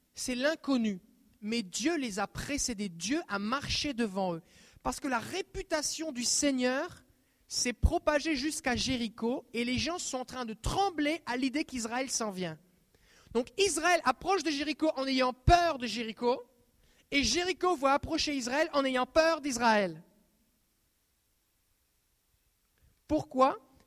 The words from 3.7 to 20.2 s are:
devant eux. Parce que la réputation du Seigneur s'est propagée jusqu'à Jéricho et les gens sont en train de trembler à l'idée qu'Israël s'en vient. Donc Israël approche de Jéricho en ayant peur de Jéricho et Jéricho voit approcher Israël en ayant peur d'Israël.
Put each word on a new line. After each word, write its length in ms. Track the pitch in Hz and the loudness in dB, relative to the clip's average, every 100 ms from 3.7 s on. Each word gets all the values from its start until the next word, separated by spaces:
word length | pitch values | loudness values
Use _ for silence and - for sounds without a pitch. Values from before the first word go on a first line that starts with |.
| - 294 | -4 -2
devant 400 | 233 226 185 185 | -2 -2 -2 -4
eux. 80 | 165 - - - - | -4 -10 -20 -20 -8
Parce 180 | 247 - | -8 -6
que 80 | 285 | -4
la 100 | 233 | -4
réputation 920 | 214 359 381 381 370 311 285 - 320 | -4 -8 -6 -10 -4 -2 -2 -6 -6
du 140 | 247 | -4
Seigneur 800 | 233 - 285 262 247 262 330 - _ _ _ _ _ | 0 2 2 2 0 0 -4 -10 _ _ _ _ _
s'est 260 | - 247 | -2 -2
propagée 640 | 226 - 339 - 294 320 277 | 2 2 4 2 2 2 0
jusqu'à 380 | 302 - 262 | -2 -2 0
Jéricho 680 | 240 233 247 226 - 226 277 - | 0 0 -2 -2 -2 -2 -2 -4
et 120 | 233 | -4
les 140 | 240 240 | -2 0
gens 200 | 254 349 | -2 -4
sont 200 | - 262 | -4 -6
en 60 | |
train 200 | 247 254 | -6 -8
de 100 | 226 | -8
trembler 680 | 214 220 349 392 302 294 330 - | -6 -2 0 0 2 0 -2 -4
à 100 | 254 | -2
l'idée 280 | 262 269 | 0 -2
qu'Israël 460 | 302 254 220 240 269 | -4 -6 -6 -4 -4
s'en 200 | - 214 | -2 -4
vient. 280 | 185 175 156 _ _ _ _ _ - - | -4 -6 -8 _ _ _ _ _ -20 -4
Donc 200 | 233 254 - | -4 -2 0
Israël 420 | 392 302 330 339 | 0 2 2 4
approche 380 | 254 254 330 381 | 4 0 0 2
de 80 | 294 | 2
Jéricho 400 | 277 302 - 311 269 | -2 -2 0 0 0
en 100 | 269 | 0
ayant 260 | 262 254 | 2 2
peur 460 | 247 - 349 339 277 | 2 6 6 6 0
de 80 | 240 | -4
Jéricho 560 | 220 220 - 240 269 - _ _ _ _ _ _ | -4 -6 -2 0 0 -4 _ _ _ _ _ _
et 100 | 277 | 0
Jéricho 540 | 233 302 359 - 359 311 | 2 2 0 0 0 2
voit 160 | 269 | 2
approcher 420 | 277 - 311 302 | 2 0 -2 -2
Israël 340 | 277 240 277 320 | -2 -2 0 0
en 120 | 285 | 0
ayant 220 | 269 254 254 | 0 0 2
peur 340 | 320 320 311 | 4 4 2
d'Israël. 640 | 277 233 233 214 185 160 - _ | -2 2 4 4 2 -4 -16 _